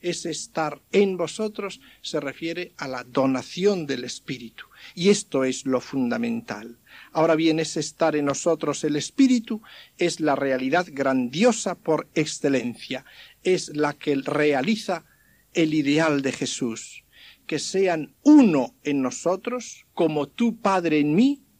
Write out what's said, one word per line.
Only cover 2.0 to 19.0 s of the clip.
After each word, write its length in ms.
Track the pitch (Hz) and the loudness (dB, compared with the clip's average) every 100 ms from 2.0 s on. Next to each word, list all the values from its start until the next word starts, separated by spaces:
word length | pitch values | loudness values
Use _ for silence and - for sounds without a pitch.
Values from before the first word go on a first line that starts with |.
se 160 | - 165 | -8 -6
refiere 540 | 143 131 165 170 175 - | -6 -8 -8 -8 -10 -10
a 120 | 143 | -10
la 160 | 127 | -10
donación 800 | 123 123 135 131 123 - 190 196 147 | -6 0 0 0 -4 0 0 0 -2
del 160 | 127 | -6
Espíritu. 640 | 123 - - 131 117 - - - - | -6 -12 -12 -12 -12 -18 -20 -20 -20
Y 160 | - 175 | 0 4
esto 340 | 208 - 139 | 4 2 0
es 200 | 131 127 | 0 -2
lo 160 | 135 127 | -2 -2
fundamental. 960 | - 139 123 117 117 117 117 104 113 120 _ - - | -2 -2 -2 0 -2 -4 -6 -12 -12 -20 _ -20 -8
Ahora 240 | 160 165 156 | 0 2 4
bien, 240 | 160 160 | 2 0
ese 180 | 160 - | -2 -4
estar 380 | 151 - 165 151 | -6 -2 0 0
en 80 | |
nosotros 580 | 143 139 - 160 151 139 | -2 -2 0 0 -2 -2
el 140 | 156 151 | -2 -2
Espíritu 680 | - - 269 247 226 220 - - - _ | -6 4 4 4 0 -10 -10 -20 -20 _
es 220 | 175 - | -2 0
la 160 | 156 | 0
realidad 540 | 139 139 127 131 160 180 | 0 0 0 0 0 -2
grandiosa 840 | 139 135 131 123 143 240 233 - 175 | -2 0 0 0 2 2 2 -4 -8
por 320 | - 156 - | -2 -2 0
excelencia. 920 | - 151 - 147 131 120 113 - 131 - - - _ | -4 -4 -2 0 0 -2 -8 -10 -12 -12 -20 -20 _
Es 240 | - 185 - 147 | 0 0 -2 -2
la 160 | 147 | -2
que 240 | 143 - 139 | -2 -2 -2
realiza 880 | 139 147 151 139 147 220 - 170 _ _ _ _ _ | 0 0 2 2 0 -2 -2 -6 _ _ _ _ _
el 200 | - 160 | 0 0
ideal 480 | 156 139 147 165 143 | 2 2 2 2 2
de 120 | 135 | -2
Jesús. 720 | 127 127 - 123 110 - - _ - - - _ | -4 -6 -4 -6 -6 -14 -20 _ -20 -20 -20 _
"Que 140 | 151 | -8
sean 560 | - 190 196 165 143 _ | -4 0 0 0 -6 _
uno 500 | 269 302 240 151 120 _ | 8 8 8 6 0 _
en 200 | 151 143 | -4 -2